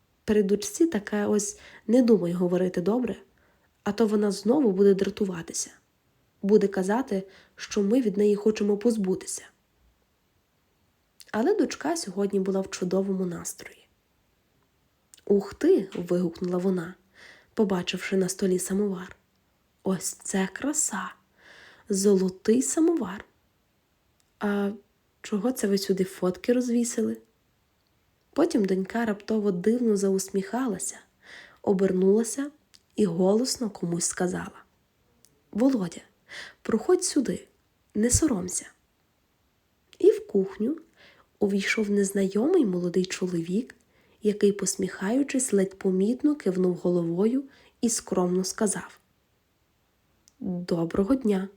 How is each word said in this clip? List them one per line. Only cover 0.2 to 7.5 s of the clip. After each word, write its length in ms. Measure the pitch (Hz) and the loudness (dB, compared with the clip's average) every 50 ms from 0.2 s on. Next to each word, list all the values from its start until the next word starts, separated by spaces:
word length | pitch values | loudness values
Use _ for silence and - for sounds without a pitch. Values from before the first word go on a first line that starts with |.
| _ | _
при 180 | - 214 214 208 | 0 2 2 4
дочці 440 | 190 208 208 - - - - 330 330 | 4 2 0 0 -2 0 2 2 2
таке 380 | 330 208 202 - - 208 208 | 2 -2 -4 -4 -4 -2 0
ось 340 | 208 214 208 208 - - - - - - - - - | 0 0 0 0 -2 -6 -12 -16 -20 -20 -10 -2 2
не 140 | 220 262 | 4 6
думай 320 | 254 226 233 185 170 170 175 | 6 6 6 4 4 2 0
говорити, 480 | 180 185 175 180 180 185 185 - 185 | 0 0 2 2 2 0 0 -2 -2
добре? 340 | 170 185 214 254 254 202 - - - _ _ _ _ _ _ _ _ _ _ _ - | 0 0 0 0 -2 -4 -6 -10 -14 _ _ _ _ _ _ _ _ _ _ _ -6
А 80 | 208 | -4
то 160 | 196 - 233 208 | 0 2 2 2
вона 240 | 208 208 208 208 | 2 2 2 0
знову 400 | 190 180 - 208 247 311 285 220 | 0 0 0 2 2 4 4 4
буде 220 | 185 185 202 202 196 | 4 6 6 6 6
дратуватися. 800 | 185 196 196 196 - 214 190 180 170 165 - - - - - - _ _ _ _ _ _ _ _ _ _ _ _ _ | 6 2 -2 -2 -2 -2 -4 -4 -6 -10 -8 -8 -8 -8 -8 -12 _ _ _ _ _ _ _ _ _ _ _ _ _
Буде 260 | - 196 208 208 196 196 | 2 4 6 6 6 4
казати, 560 | - 190 185 185 208 240 269 - 208 190 190 - - - - _ | 0 0 0 0 0 0 -2 -2 -4 -6 -6 -8 -14 -20 -20 _